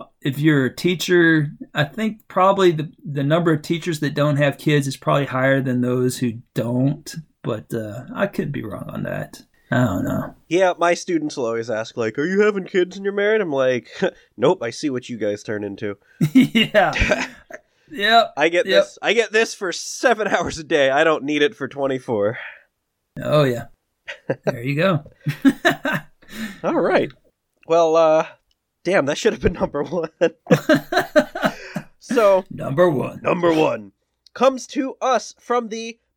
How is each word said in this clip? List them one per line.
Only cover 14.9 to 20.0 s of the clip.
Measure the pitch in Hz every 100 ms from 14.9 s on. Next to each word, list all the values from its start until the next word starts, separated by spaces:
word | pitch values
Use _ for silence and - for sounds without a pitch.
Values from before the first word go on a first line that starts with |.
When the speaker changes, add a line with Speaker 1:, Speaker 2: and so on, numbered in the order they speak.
| 123 -
Speaker 2:
you | 113
guys | 104 104
turn | - 107
into." | 104 98 104 101 _ _
Speaker 1:
<laughs> | 156
Yeah. | 254 - 226 214 208 170 - - - -
Speaker 2:
<laughs> | - _ - _ _ _
Speaker 1:
Yep. | 285 208 233 - -
Speaker 2:
I | 160
get | 175 175
Speaker 1:
Yep. | 196
Speaker 2:
this. | 196 -
I | 151
get | 220 220
this | 214 226
for | - 185
seven | - - -